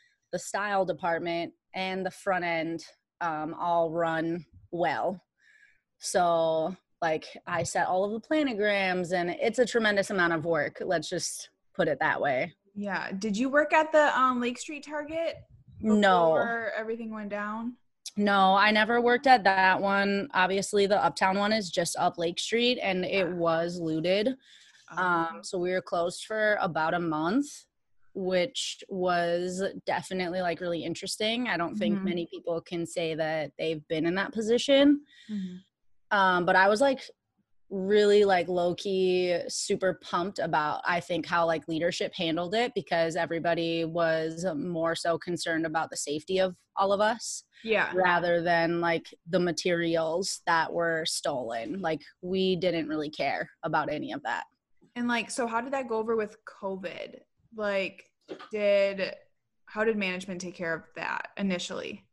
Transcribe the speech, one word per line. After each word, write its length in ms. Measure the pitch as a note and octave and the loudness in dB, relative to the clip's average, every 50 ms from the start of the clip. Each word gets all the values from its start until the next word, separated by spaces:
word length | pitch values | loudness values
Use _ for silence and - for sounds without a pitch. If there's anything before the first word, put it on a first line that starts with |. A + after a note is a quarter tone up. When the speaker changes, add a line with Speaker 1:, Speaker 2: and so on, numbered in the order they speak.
| _ _ _ _ _ _ | _ _ _ _ _ _
Speaker 1:
the 60 | F3 F3+ | -10 -8
style 460 | - - - G3 G3+ G#3 G3+ G3 F#3+ | -8 -6 -6 -4 -2 0 0 0 0
department, 680 | F3 E3 D3+ F#3+ E3+ E3+ D#3+ E3+ E3+ E3+ E3+ E3+ - - _ _ _ - | 0 -2 -2 -2 -2 -2 -2 -2 -2 -4 -4 -6 -8 -10 _ _ _ -8
and 300 | F#3 F#3+ F#3+ F#3+ F#3+ F#3 | -6 -4 -4 -4 -4 -4
the 60 | F#3 | -6
front 340 | - - - G3 F#3 F3+ F3 | -8 -6 -4 -2 -2 0 -2
end, 400 | E3+ E3+ E3 D#3+ E3 E3 D#3 - - - _ _ _ _ - | -2 -2 -2 -2 -4 -6 -8 -10 -14 -20 _ _ _ _ -6
um, 320 | F3 E3 D#3 D3+ D3+ D#3+ - | -4 -4 -4 -4 -6 -6 -6
all 360 | - F3 F3 E3+ E3+ E3 E3 | -4 -2 0 2 2 2 2
run 540 | D#3+ E3+ E3+ E3 D#3+ D#3+ D#3+ E3 E3+ F3 - _ - - - _ | 0 0 0 0 0 0 -2 -2 -4 -6 -8 _ -20 -20 -14 _
well. 520 | - E3+ F3 D#3+ C3 A2 A#2+ F3 G3+ F3 _ _ _ _ _ _ _ _ _ _ _ _ _ _ _ _ | -4 -2 0 0 0 0 -2 -2 -4 -6 _ _ _ _ _ _ _ _ _ _ _ _ _ _ _ _
So, 800 | - - - F#3+ F3 F3 E3+ E3 E3 E3 D#3+ D#3+ D#3+ F3+ F#3 - _ _ _ _ | -8 -2 0 2 4 4 4 4 2 2 2 0 0 -2 -4 -10 _ _ _ _
like, 240 | F3 D#3+ D#3+ D3+ - - - - - | -2 -2 -2 -2 -4 -10 -18 -16 -8
I 160 | F3+ F3 E3 | -6 -4 -4
set 240 | E3+ - - F#3 - | -4 -2 -2 -2 0
all 180 | - F3+ F#3 G3+ | 0 0 0 0
of 80 | G#3 | -2
the 140 | A3 A3+ - | -4 -6 -4
planograms, 840 | - D#4 D#4 D4 C4+ A3+ G3 G#3 G#3 G3+ G3 F#3+ F#3 F3+ F#3 F3+ D#3+ | -2 0 0 0 0 0 0 0 2 2 2 0 0 0 0 -2 0
and 180 | F#3 F3+ F3 F3+ | -2 -2 0 -2
it's 280 | - - - A3+ A3 B3+ | -2 -2 -2 0 2 2
a 80 | B3 | 2
tremendous 440 | G3 - A#3 A3 G#3+ G3+ G3 F#3+ - | 2 2 2 2 2 2 2 0 0
amount 220 | G#3 F#3 F3 E3+ | 2 2 2 2
of 120 | E3+ D#3 D3+ | 2 0 0
work. 340 | E3+ E3 D3+ C3 - - - A3+ | 0 0 0 0 -2 -4 -6 -2
Let's 240 | F#3 F3 D#3+ D#3 - | -2 -2 -2 -2 -2
just 420 | F3+ E3 - - - - - - _ _ _ _ _ | -4 -4 -4 -6 -8 -10 -14 -18 _ _ _ _ _
put 140 | - E3+ D#3 | 0 0 0
it 100 | C#3+ - | 0 2
that 200 | D#3 D3 F#2 C#2 | 0 0 2 2
way. 340 | A#2 C#3+ C3 B2+ E3 E3+ - _ _ _ _ | 0 0 0 0 -2 -4 -8 _ _ _ _
Speaker 2:
Yeah. 360 | G3+ G3+ G3+ F#3 D#3+ - - | -10 -6 -6 -4 -6 -6 -6
Did 240 | G3 F#3+ G#3 A3 G3 | -6 -6 -4 -4 -2
you 120 | G#3+ C4 C4+ | -2 0 2
work 240 | C4+ D4 D4+ D4+ | 2 2 4 4
at 200 | E4+ D#4 D#4 D#4 | 4 2 4 4
the, 240 | D#4+ D4+ D4 C4+ - B3 | 4 4 4 4 4 2
um, 220 | C4 C4 B3+ A#3+ | 2 2 2 0
Lake 180 | A#3+ B3 B3 - | -2 -4 -6 -6
Street 260 | - - D4+ C#4+ - | -10 -12 -14 -14 -12
Target 520 | D4 D4+ D4 D4+ D4 D#4+ E4 E4 D4 - - - _ - - _ - - - | -10 -8 -8 -8 -6 -6 -6 -4 -6 -6 -10 -14 _ -20 -20 _ -20 -12 -4
Speaker 1:
No. 160 | G#3+ A3 G#3+ G#3 G3+ F#3+ F#3 F3 E3 | 0 2 4 6 6 6 6 6 6
Speaker 2:
before 460 | E3 D#3+ - - A#3 A#3 A#3 A3+ G#3 - | 6 4 4 2 0 -2 -4 -4 -6 -6
everything 340 | A3 A3 A3 A#3 A3+ A#3 A3 | -6 -6 -6 -6 -8 -8 -10
went 180 | A3 G#3+ G#3 G3+ | -10 -10 -8 -8
down? 460 | G3+ G#3 G#3 G#3 G#3+ A3+ A#3 B3 A#3+ - _ _ _ _ - - - | -6 -6 -6 -6 -6 -6 -8 -8 -10 -12 _ _ _ _ -18 -8 -2
Speaker 1:
No, 380 | G#3 G#3 G3+ G3+ G3 F#3+ F#3+ F#3+ | 0 2 4 6 6 6 6 6
I 160 | G3+ G#3 G#3+ | 6 6 6
never 280 | G#3+ G#3+ G#3+ G#3+ A#3+ A#3+ | 4 4 4 4 2 2
worked 260 | A#3 A#3+ A#3+ B3 - C4+ | 4 4 4 4 6 6
at 160 | B3+ A3+ A3+ | 6 8 6
that 360 | G3 F#3+ F#3+ F#3+ F#3+ F#3 - | 4 4 6 6 6 4 4
one. 480 | G3 G3 G3 G3 G3 G3+ G3+ G3+ F#3+ - - | 2 2 2 2 2 2 0 0 -2 -2 2
Obviously, 520 | F#3 F#3 F3+ F#3+ G3 F#3+ - G#3 G3+ G3+ | 2 2 2 2 0 -2 0 2 2 4
the 160 | F#3+ G#3 - - | 4 4 4 2
Uptown 340 | E3 - - G3+ F#3+ F#3+ G3+ | 2 2 2 2 2 2 2
one 140 | G3+ G#3 | 2 2
is 180 | A3 A3 F#3+ E3+ | 0 0 -2 -2
just 260 | - F3+ E3+ - - - | -2 -2 -2 -2 0 0
up 200 | F3 F3 - F3 | 0 0 0 0
Lake 200 | E3+ E3+ F3 - | -2 -4 -4 -4
Street, 400 | - - G#3+ A#3 A#3+ B3 B3 - | -4 -2 0 2 2 2 2 0
and 220 | - G3 F#3 F#3 F3+ | -2 -2 -2 -2 -2
it 220 | - F#3+ G3 F#3 E3 | 0 0 0 0 0
Speaker 2:
Ah. 20 | F3+ | -2
Speaker 1:
was 440 | F3 E3 E3 D#3+ E3 E3+ F3 F3 F3 | 0 0 2 2 2 0 -2 -4 -4
looted. 580 | E3 D#3+ D#3+ D#3+ D#3 F3 F#3+ G#3 G#3+ C4 C4 - _ - - - - - - _ _ - E3 | -4 -2 -2 0 0 2 2 2 2 0 -2 -4 _ -20 -20 -20 -20 -20 -20 _ _ -10 -4
Speaker 2:
Oh. 60 | E3+ | -2
Speaker 1:
Um, 420 | F#3 F3+ F3 E3 E3 E3 E3 E3+ - | 0 2 2 2 0 -2 -4 -10 -10
so 140 | - G3+ F3+ | -6 -4 -2
we 120 | F3 F3+ | -2 0
were 120 | F#3 F#3 | -2 -2
closed 420 | F3+ - F#3+ F3 E3+ F3+ - - - | -2 -2 -2 0 0 0 -2 -6 -8
for 320 | - A3 G#3+ G#3+ G#3+ G#3 - | -6 -2 0 2 2 2 2
about 340 | - F#3 D3+ D#3+ D#3 E3 F3 | 0 -2 0 0 0 0 0
a 40 | F3 | 0
month, 640 | F3 D#3+ D3+ D#3 D#3 F3 G#3+ C#4 C#4+ - - - - _ _ _ _ _ _ _ _ - - | 0 -2 -2 0 0 2 2 0 0 -2 -6 -18 -20 _ _ _ _ _ _ _ _ -14 -10
which 680 | G3+ F#3 F#3 F#3 F3+ F3 F3 - - - - - - - - | -6 -4 0 0 0 0 0 -2 -6 -6 -6 -8 -12 -12 -8
was 760 | G3+ F#3 F3+ F3+ F3 F3 E3+ E3+ E3+ F3 F3+ F#3 F3+ F#3 G3 - - F3+ - | -6 -2 0 0 2 2 0 0 0 0 -2 -4 -4 -4 -4 -4 -6 -6 -6
definitely, 540 | F#3+ C#3 F3 - - F#3 F#3 F3+ E3+ F3 F#3 | -4 -4 -4 -4 -4 -4 -4 -4 -4 -4 -4
like, 200 | F3+ F3 E3 - | -2 -4 -4 -4
really 220 | F3+ F3 E3+ D#3+ | -4 -4 -4 -4
interesting. 640 | C3+ E3 D#3+ - G3 F#3+ - - G#3+ A3 A3+ B3 B3 A3+ | -4 -6 -6 -8 -8 -8 -6 -4 -2 -2 -2 -2 -2 -2
I 80 | F#3 | -2
don't 200 | E3 E3+ - - | -2 -2 -4 -2
think 200 | G#3+ F#3 - G3+ | -2 0 0 0
Speaker 2:
Mm-hmm. 80 | G3 F#3+ | 0 0
Speaker 1:
many 220 | F3 F3 F3 E3+ | -2 -2 -2 -4
people 340 | - F#3+ E3+ - F3 E3 E3+ | -6 -10 -8 -6 -4 -4 -4
can 260 | - - F3+ E3+ E3+ | -6 -6 -6 -6 -6
say 280 | E3 - F3+ E3 D#3+ D#3+ | -6 -4 -4 -4 -2 -2
that 380 | D#3 D#3+ D#3 D#3+ D#3 D3 C#3+ - - | -2 -2 -2 -2 -4 -4 -6 -6 -4
they've 280 | D#3+ D#3+ E3 D3+ - | -4 -4 -4 -4 -6
been 200 | - E3 D#3 - | -4 -2 0 0
in 80 | E3 F3+ | 0 0
that 160 | G3 G3 - | 0 -2 -4
position. 720 | - A3 G#3+ G#3+ A#3+ A#3+ - - C4+ C#4 C#4+ D4 D4 D4 - - - - - - | -4 -4 0 0 0 2 4 4 6 6 8 6 6 4 0 -8 -20 -20 -14 -10
Speaker 2:
Mm-hmm. 260 | G#3+ G3+ F#3 F3+ F3+ F#3 - _ _ _ _ _ _ _ _ - | -8 -8 -6 -8 -10 -14 -18 _ _ _ _ _ _ _ _ 0
Speaker 1:
Um, 340 | G#3+ G3+ F#3+ F#3 F3+ F3 F3 | 2 4 4 4 4 4 4
but 100 | F#3+ F#3 | 6 6
I 120 | F#3 F#3+ G3+ | 6 6 6
was, 120 | G#3+ G#3 | 6 4
like, 220 | C#4 C#4 C4 C4+ - - - _ _ _ _ _ _ _ _ _ _ - | 4 2 2 0 -6 -14 -20 _ _ _ _ _ _ _ _ _ _ -10
really, 540 | G3+ F#3+ F#3 G3 G#3+ G#3 G#3 G3+ G3+ G#3 G3+ | -6 -4 0 2 4 6 6 8 8 6 6
like, 240 | G3 F#3+ F3 E3+ F3 | 6 4 4 2 0
low-key 920 | F3+ F3 F3 F3+ E3+ - - G3+ F#3+ F#3+ F#3 F#3 F3+ F3+ F3+ F3+ F3 D#3+ - - | 0 0 2 0 0 -2 -4 -2 0 2 2 2 2 2 2 2 0 -2 -2 -4
super 440 | - - - - G3+ - F#3+ F#3 F#3 - | -6 -6 -4 -2 -2 0 0 0 -2 -2
pumped 360 | - - G3+ F3+ E3+ G3+ - - | -4 -4 -2 -2 -2 -2 -4 -4
about, 420 | D#3+ E3 D#3+ D#3 D3+ D3+ A#2 - - | -2 0 0 0 2 0 -2 -2 -2
I 140 | - F3 F3 | -2 -2 -2
think, 260 | - - F3 E3 D3 | -2 -4 -4 -4 -2
how, 180 | - F3+ E3+ E3+ | 0 0 2 2
like, 240 | E3 D#3+ D#3 - - | 2 0 -2 -4 -4
leadership 460 | D#3+ D#3 E3+ F3+ E3+ - G#3 F3+ - | -2 -2 -2 -2 -2 -2 -4 -6 -4
handled 400 | - E3+ E3 D#3 E3+ F3 F3 G#3 | -4 -2 -2 -2 -2 -2 -2 0
it, 180 | A3+ A#3+ A#3+ - | 0 0 0 -2
because 400 | G3 - - F3+ E3 E3 E3 D#3+ | -4 -4 0 0 2 2 0 0
everybody 680 | F3 E3 D3 E3 E3 D3+ E3+ E3+ E3+ E3 E3 E3 E3 E3 | -2 -2 -2 -2 -2 0 0 0 0 0 0 -2 -2 -2
was 640 | D#3+ E3 E3+ E3 D#3+ D#3+ D#3+ D#3+ E3 E3 E3 F3+ F#3 D#3 | -2 0 0 2 2 2 0 -2 -4 -4 -4 -4 -4 -4
more 380 | C#3+ D#3+ F3+ F3 D#3+ E3 E3 E3 | -4 -4 -4 -2 -2 -2 -2 -2
so 240 | - - E3+ E3 D#3+ | -2 -2 -2 -2 -2
concerned 480 | - F3 F3 D#3 - F3 E3 D#3+ E3 | -2 -4 -6 -4 -2 -2 -2 -2 -2
about 240 | D#3+ D#3 D#3+ D3+ - | -2 -2 -4 -4 -4
the 60 | - - | -6 -8
safety 400 | - D3 D3 D3+ - - F#3+ F#3 | -6 -4 -6 -6 -4 -2 0 0
of 180 | F#3+ F#3 F3+ - _ _ - | 0 0 -2 -8 _ _ -2
all 180 | - G3 G3 G3+ | 0 2 2 2
of 80 | G3 | 2
us 420 | G#3+ G#3+ A#3+ A3 - - - - - _ _ - | 2 2 0 -2 -6 -10 -10 -12 -14 _ _ -10
Speaker 2:
Yeah. 300 | - A3 G#3+ F#3+ E3+ - - | -2 0 2 2 2 2 2
Speaker 1:
rather 460 | F#3 F#3 F3+ F3 F3 E3+ F3 E3+ E3+ | 2 4 4 4 4 2 2 2 2
than, 400 | E3 F3 E3+ E3 E3+ E3+ E3+ E3+ | 2 2 2 4 2 2 0 0
like, 320 | E3+ E3+ E3 - - - - - _ E3 | 0 0 0 -2 -4 -8 -18 -20 _ -2
the 100 | F#3 F3+ | 0 2
materials 1000 | F3 F3+ D3+ - - F#3 F3 E3+ E3+ E3 E3 E3 D#3+ D#3+ D#3+ F3+ G3 - - - - | 2 2 0 0 0 0 0 0 0 0 0 0 0 0 -2 -2 -2 -4 -6 -4 0
that 260 | F3 E3+ E3 D#3 - | 2 2 2 2 0
were 320 | - E3+ E3+ E3 E3 D#3+ D#3+ | 0 0 0 0 0 -2 -2
stolen. 800 | - - - - E3+ C#3+ B2 B2 A2+ A#2+ A#2 A2+ - F3+ G3 | -4 -6 -4 -4 -4 -4 -4 -4 -4 -6 -6 -6 -6 -6 -4
Like, 180 | F3+ E3 D#3+ - - - - _ | -4 -4 -4 -4 -6 -12 -20 _
we 340 | - F3+ F#3+ F#3+ F#3+ F#3 F#3 | -8 -4 -2 0 2 2 0
didn't 320 | E3+ E3 F3+ E3+ E3 D3+ C#3+ | 0 0 0 0 -2 -2 -4
really 220 | D#3 D#3 D3 D3+ | -4 -4 -6 -6
care 400 | - - C#3 C#3 G2 E2+ E3 - - _ | -6 -4 -4 -2 -2 -4 -6 -8 -10 _
about 280 | - E3 D#3 D#3+ D3 - | -6 -2 -2 -2 -2 -2
any 200 | D3+ - - - | -4 -6 -6 -8
of 100 | A2 - | -8 -8
that. 220 | - A2 A2+ E2 - - _ _ _ _ _ _ _ _ - | -6 -6 -6 -6 -8 -10 _ _ _ _ _ _ _ _ -10
Speaker 2:
And, 100 | B3 A#3+ | -6 -4
like, 240 | A#3+ A#3+ A#3 G#3+ - | -2 -2 -2 -4 -4
so 160 | - C#4 A#3+ | -4 -4 -4
how 140 | A3+ A3+ A#3 | -2 -4 -4
did 140 | A#3+ C4+ C#4 | -4 -4 -4
that 140 | C4+ C4 A#3+ | -6 -4 -4
go 100 | A3+ A3 | -4 -4
over 180 | A3 A3+ A3+ | -2 -2 -2
with 220 | A3+ G#3 G#3+ - - _ | -2 -2 -4 -8 -14 _
covid? 720 | - - - G#3 F#3+ F#3+ F#3 F#3+ D#3+ - - - - - - - _ _ _ _ _ A3+ | -20 -16 -10 -10 -8 -8 -8 -10 -10 -10 -10 -12 -14 -14 -18 -20 _ _ _ _ _ -10
Like, 560 | G#3+ G#3 G3+ G3 G3 F#3+ F#3 - - - _ _ _ _ - - - - - | -6 -4 -2 0 0 -2 -2 -6 -12 -20 _ _ _ _ -16 -16 -14 -12 -8
did, 640 | A3 G#3 G#3 G3+ G3+ G3 G3 G3 G3 F#3+ F3+ - - - - _ _ _ _ _ _ _ _ | -4 0 2 4 4 4 4 2 0 -2 -4 -6 -6 -10 -16 _ _ _ _ _ _ _ _
how 180 | - - G#3+ A3 | -8 -4 0 0
did 120 | A3+ A3+ G#3 | 2 2 2
management 420 | G3 F#3 F3+ F#3 F#3 G3+ F#3 F3+ | 0 -2 -2 -4 -6 -8 -8 -8
take 140 | F#3 F3 E3+ | -8 -10 -8
care 180 | - F3 E3 E3 | -6 -4 -4 -4
of 100 | D#3+ - - _ | -6 -8 -12 _
that 320 | E3 E3+ - - - - - _ | -8 -6 -4 -4 -6 -8 -10 _
initially? 680 | - G3+ F#3+ F3+ F3 - - - - - - - - _ _ | -4 -2 -2 -2 -2 -4 -6 -8 -8 -8 -8 -10 -14 _ _